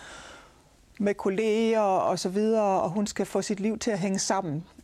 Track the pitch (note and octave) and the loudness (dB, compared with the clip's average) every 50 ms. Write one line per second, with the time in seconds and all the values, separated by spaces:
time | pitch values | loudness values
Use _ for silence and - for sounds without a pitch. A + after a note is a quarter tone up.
0 | - - - - - - - - - - - - _ _ - _ _ _ - - | -16 -18 -18 -18 -18 -20 -20 -20 -20 -20 -20 -20 _ _ -20 _ _ _ -6 -2
1 | G3+ G3+ G3+ - - G3+ F#3+ F#3+ - A3 G#3 A3+ A3+ A3+ A3+ A3 G#3 G3 F#3+ E3+ | 0 0 0 0 -2 -2 0 2 2 2 2 2 2 2 4 4 4 4 4 4
2 | G2 - F3+ E3 - F#3 F#3 G#3 G#3+ A3 A3+ A3 G#3 G3 F#3+ F3 - E3 E3 G#3+ | 2 2 0 0 -2 -2 0 0 2 2 2 2 2 2 2 2 0 0 0 -2
3 | G3+ - - - G3 - - G3 F#3+ - G#3 G3 F#3+ A3 G#3+ A3+ - B3 G#3 E3 | -2 -2 -2 -4 -4 -2 -2 -2 -2 -2 -2 -2 0 -2 -2 -2 -2 -2 -2 0
4 | F#3+ G3 F#3+ - - - G#3 G3 F#3+ D#3+ C#3 D#3+ E3+ - - - | 0 -2 -2 -2 0 0 -2 -2 -2 -2 -4 -6 -6 -10 -18 -20